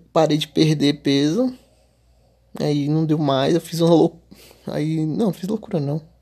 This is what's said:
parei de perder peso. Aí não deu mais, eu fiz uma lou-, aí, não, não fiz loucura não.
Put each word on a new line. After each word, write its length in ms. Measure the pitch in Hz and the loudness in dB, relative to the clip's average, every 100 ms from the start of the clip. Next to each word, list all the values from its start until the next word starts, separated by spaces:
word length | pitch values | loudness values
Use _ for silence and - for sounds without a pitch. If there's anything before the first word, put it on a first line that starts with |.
| _ | _
parei 240 | 170 156 147 | 0 2 0
de 100 | - | -2
perder 540 | - 156 156 143 143 | 2 2 2 0 0
peso. 520 | 143 139 147 190 254 254 _ _ _ _ _ _ _ _ _ - | 0 0 0 0 -2 -6 _ _ _ _ _ _ _ _ _ -6
Aí 300 | 151 147 143 | -2 -2 0
não 160 | 156 | 0
deu 140 | 156 151 | 0 0
mais, 360 | 147 135 143 | 0 0 0
eu 60 | 165 | 0
fiz 220 | - 165 | -2 0
uma 120 | 165 | 4
lou-, 280 | 165 165 - - - - - - | 6 4 -2 -20 -20 -20 -16 -8
aí, 380 | 147 156 160 | -6 -4 -2
não, 220 | 156 - 214 | -2 -2 -2
não 60 | |
fiz 120 | - 190 | -4 -6
loucura 320 | 220 - 165 | -6 -6 -4
não. 180 | 139 156 - _ | -4 -6 -8 _